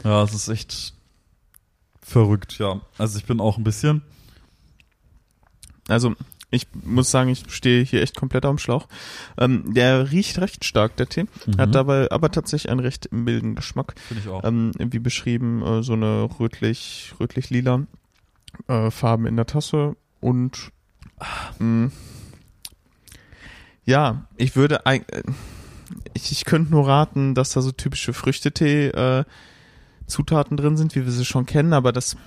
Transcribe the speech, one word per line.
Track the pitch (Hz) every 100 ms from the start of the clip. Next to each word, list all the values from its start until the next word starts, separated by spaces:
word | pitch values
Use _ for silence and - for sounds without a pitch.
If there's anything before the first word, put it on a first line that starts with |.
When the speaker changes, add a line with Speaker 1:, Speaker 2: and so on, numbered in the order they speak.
Speaker 1:
Ja, | 110 104
es | 104
ist | 107 -
echt | 110 - - - - _ _ _ _ _ _ _ _ _ _
verrückt, | - 123 104 104 - -
ja. | 104 95 - _
Also | 107 101
ich |
bin | - 117
auch | 107 107
ein |
bisschen | 110 104 147 151 - - - - _ _ _ _ _ _ _ _ _ _ _ _ - - -
Speaker 2:
Also, | 113 123 - - - -
ich | - - -
muss | 73 117 -
sagen, | 131 127
ich | 127 -
stehe | - 131 123
hier | 127 110
echt | -
komplett | - 135 127
am | 143 143
Schlauch. | - 120 - - - - - -
Ähm, | 123 123 -
der | 113 123 131 135
riecht | 160 202 -
recht | 185 -
stark, | - - 107 -
der | 123
Tee. | - 190 - -
Speaker 1:
Mhm. | 98
Speaker 2:
Hat | 123
dabei | 135 135 135 135
aber | - 160
tatsächlich | 170 - 147 -
einen | 127
recht | 123 - -
milden | 117 117 117 113 110
Geschmack. | - - 131 - -
Speaker 1:
Finde | 113
ich | 104
auch. | 95
Speaker 2:
Ähm, | 117 117 113 -
wie | 120 123
beschrieben, | 120 - - 120 120 117
äh, | 76 113
so | 120
eine | 113 110 107 110 -
rötlich, | 117 - 110 117 - - - -
rötlich-lila, | 120 - - 123 127 127 147 - _ _ _ _ - - -
äh, | 120 110
Farben | - 117 113 113
in |
der | 113 117
Tasse | 151 - 156 147 - _ _
und, | - 127 127 - - _ _ _ - - - - - -
mh, | 113 113 120 - - - - - _ _ - - _ _ - - _ - - - - _
ja, | - 131 143 117 - -
ich | 127
würde | 131 143 151 -
eig-, | 135 -
äh, | - - 131 - - - - - - -
ich, | - -
ich | -
könnte | - 160 160
nur | 156 139
raten, | 139 156 139 135
dass | 127 131
da | -
so | 131
typische | 131 139 131 -
Früchtetee, | 120 - - 139 - 151 147 143
äh, | - 127 131 139 - - - - - - _ -
Zutaten | - 147 160 143 147
drin | 143 156
sind, | 156
wie | 143
wir | 127
sie | 123
schon | 123 135 123
kennen, | 151 160
aber | 151 127
das | 123 - -